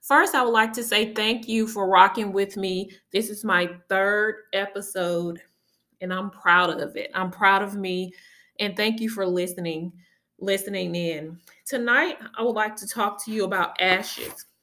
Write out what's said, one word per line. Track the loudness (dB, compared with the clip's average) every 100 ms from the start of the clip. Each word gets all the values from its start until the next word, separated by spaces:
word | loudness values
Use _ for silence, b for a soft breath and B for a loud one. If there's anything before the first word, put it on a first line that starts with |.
First, | 4 4 4 2
I |
would | 2
like | 4 2
to | 0
say | 0 0 0
thank | 0 0 -2 -2
you | -2 0
for | -2 4
rocking | 8 8 6 -2
with | -2 -2 -2
me. | -2 -2 -6 B _
This | -4 -4
is | -6
my | 0 2 2 -4 _
third | 0 2 2 0 -2 -6
episode, | -4 -4 -8 -8 -4 -2 -2 -4 -8 -14 _ _ _ _ _
and | -6
I'm | -6 -6
proud | -2 4 6 6 0
of | -6 -6
it. | -8 -4
I'm | -6
proud | 2 4 4
of | 2
me, | -4 -4 -4 -4 B B B B _
and | -6 0
thank | 0 0
you | -4
for | -2 -2
listening, | 0 -2 -4 -6 -6 -8 -12 b b b _
listening | -2 -2 -2 -4 -4
in. | -2 -2 -4 -8 -14 b b -8
Tonight, | -4 2 2 2 -4 -12 -4
I |
would | -2
like | 0 -2 -4
to | -10
talk | -4 -4 -4
to | -8
you | -4
about | -2 0 -2 0
ashes. | 2 2 0 -8 -10 -12 -20 _